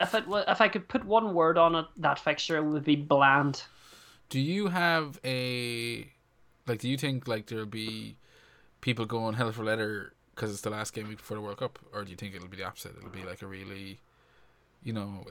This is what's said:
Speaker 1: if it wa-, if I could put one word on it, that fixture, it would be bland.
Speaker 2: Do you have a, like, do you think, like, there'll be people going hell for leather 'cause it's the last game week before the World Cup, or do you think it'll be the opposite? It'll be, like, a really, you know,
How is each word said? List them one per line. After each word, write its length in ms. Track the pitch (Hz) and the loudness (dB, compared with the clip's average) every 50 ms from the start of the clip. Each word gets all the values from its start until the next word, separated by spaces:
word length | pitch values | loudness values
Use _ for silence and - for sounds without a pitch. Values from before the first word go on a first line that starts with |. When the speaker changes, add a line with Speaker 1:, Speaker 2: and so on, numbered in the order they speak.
Speaker 1:
if 140 | 180 - - | 0 2 2
it 140 | 220 - 180 | 0 0 0
wa-, 160 | 202 208 190 | 0 0 2
if 140 | - 208 - | 2 6 6
I 80 | 220 202 | 6 6
could 180 | - 202 - - | 4 0 -4 -4
put 160 | - 254 - | -4 -4 2
one 300 | 196 214 226 226 208 180 | 4 4 4 4 4 4
word 240 | 170 160 160 165 170 | 4 4 6 8 8
on 160 | 165 165 165 | 6 6 6
it, 120 | 160 160 - - - | 2 -2 -4 -6 -2
that 200 | 156 143 143 - | 0 0 0 2
fixture, 360 | - 156 147 - - - 165 151 | 0 0 0 0 0 0 0 0
it 40 | 156 | 2
would 200 | 151 151 147 143 | 2 0 2 4
be 120 | 151 147 | 4 4
bland. 680 | 143 147 147 143 139 139 139 135 143 143 143 135 - - - - - - - - - - - - - - - | 4 4 4 6 6 8 8 8 6 6 4 0 -2 -8 -14 -18 -20 -20 -20 -20 -20 -20 -20 -20 -20 -12 -4
Speaker 2:
Do 100 | - 131 | -2 0
you 280 | 139 156 185 202 208 185 | 0 2 0 0 0 0
have 500 | 175 180 175 170 165 160 156 147 - - - | 2 2 4 4 4 2 0 -2 -6 -8 -6
a, 840 | 131 131 127 127 127 123 123 120 120 120 117 117 117 113 110 - - - _ _ _ _ _ _ _ _ _ _ 123 | -4 -2 -2 -2 -2 -2 -2 -2 -2 -2 -4 -4 -4 -4 -6 -10 -12 -18 _ _ _ _ _ _ _ _ _ _ -4
like, 100 | 117 - | -4 -2
do 100 | - 123 | 0 -2
you 80 | 139 | -2
think, 300 | 135 151 139 135 123 - | 0 0 -2 -2 -2 -2
like, 200 | 123 113 110 107 | -2 -4 -4 -4
there'll 200 | - 117 110 110 | -6 -6 -6 -6
be 500 | 104 107 110 110 110 110 110 107 110 107 - - _ - - - - - _ _ _ _ _ | -6 -6 -8 -6 -6 -8 -8 -10 -12 -14 -18 -20 _ -20 -20 -20 -20 -20 _ _ _ _ _
people 260 | - 127 117 117 113 | -2 -2 0 0 -2
going 280 | 107 120 113 113 110 107 | -2 -2 -2 -2 -2 0
hell 160 | 120 120 113 | 0 -2 -2
for 120 | 107 117 110 | -2 -2 0
leather 480 | 110 110 110 107 104 104 101 95 - - _ _ _ _ | 0 0 0 0 -2 -4 -6 -10 -12 -16 _ _ _ _
'cause 160 | - 113 107 | -6 -6 -6
it's 80 | 101 98 | -6 -6
the 80 | - 110 | -6 -6
last 220 | 107 107 107 - - | -4 -4 -6 -8 -8
game 140 | 113 107 107 | -8 -10 -10
week 100 | 107 - | -12 -14
before 180 | - - 107 | -10 -10 -8
the 40 | 107 | -8
World 160 | 104 101 101 - | -8 -8 -8 -6
Cup, 200 | 131 120 - - - - | -8 -8 -8 -12 -18 -12
or 120 | - 104 101 | -10 -10 -10
do 60 | 95 | -10
you 40 | 90 | -10
think 180 | - 104 101 95 | -12 -10 -10 -10
it'll 140 | 92 92 90 | -12 -14 -14
be 80 | 95 | -12
the 80 | 95 95 | -10 -10
opposite? 320 | 92 - - - 98 - | -10 -10 -12 -14 -16 -16
It'll 140 | - - 92 | -16 -16 -14
be, 140 | 98 95 95 | -14 -12 -12
like, 180 | 90 92 - | -12 -12 -12
a 40 | 101 95 | -14 -14
really, 500 | 95 95 95 98 98 98 98 95 98 - _ _ _ _ _ _ _ _ _ _ _ _ _ _ _ _ - | -14 -12 -12 -14 -14 -14 -14 -14 -16 -16 _ _ _ _ _ _ _ _ _ _ _ _ _ _ _ _ -10
you 80 | 120 | -8
know, 340 | 113 107 101 101 98 95 - - | -8 -6 -8 -8 -10 -12 -12 -10